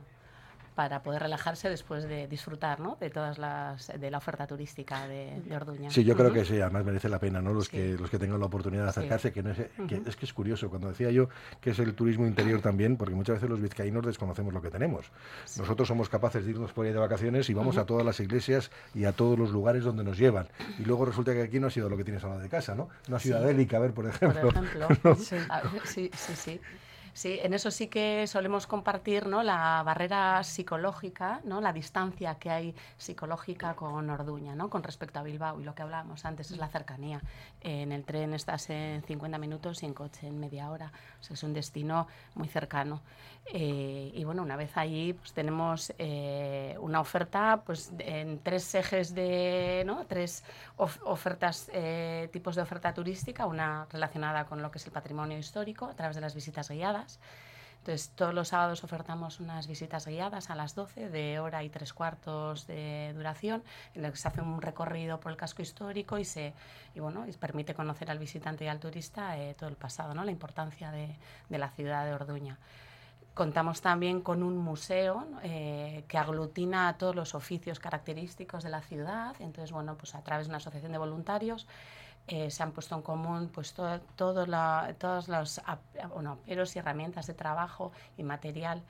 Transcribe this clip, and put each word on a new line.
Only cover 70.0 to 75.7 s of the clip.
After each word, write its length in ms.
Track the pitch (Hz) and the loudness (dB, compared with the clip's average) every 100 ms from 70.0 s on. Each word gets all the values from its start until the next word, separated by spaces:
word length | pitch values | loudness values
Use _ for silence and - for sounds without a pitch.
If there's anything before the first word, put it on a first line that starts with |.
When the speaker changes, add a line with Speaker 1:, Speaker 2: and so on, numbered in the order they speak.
| 160 | -6
Speaker 1:
¿no? 100 | 151 | -4
La 80 | 202 | -4
importancia 600 | 170 151 - 156 151 160 | -6 -8 -8 -8 -8 -10
de, 220 | 151 151 151 - - - | -8 -8 -10 -16 -20 -8
de 80 | 151 | -4
la 120 | 139 | -4
ciudad 340 | - 143 147 147 | -4 -2 -2 -2
de 80 | |
Orduña. 440 | 143 139 147 139 135 - - - - - - - | -4 -4 -6 -8 -12 -16 -20 -20 -20 -20 -20 -16
Contamos 480 | - 160 156 160 165 | 0 2 4 2 2
también 400 | 185 175 180 180 | 2 4 4 2
con 220 | 180 175 | 2 2
un 140 | 180 180 | 2 2
museo, 680 | 170 151 - 185 190 196 311 | 0 -2 0 2 4 2 -4
¿no? 100 | 277 | -8
Eh, 640 | 175 160 151 | -6 -4 -4